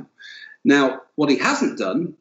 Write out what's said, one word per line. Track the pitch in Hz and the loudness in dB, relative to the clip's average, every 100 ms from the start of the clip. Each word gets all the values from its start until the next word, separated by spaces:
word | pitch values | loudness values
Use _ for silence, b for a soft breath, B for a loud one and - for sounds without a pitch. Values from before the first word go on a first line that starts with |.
| - - B B B B | -10 -20 B B B B
Now, | 139 143 135 - - - | 2 4 2 -2 -8 -2
what | 147 | 0
he | 131 | 2
hasn't | 233 285 - - | 0 0 -2 -4
done, | 98 123 175 - | -4 -4 -4 -10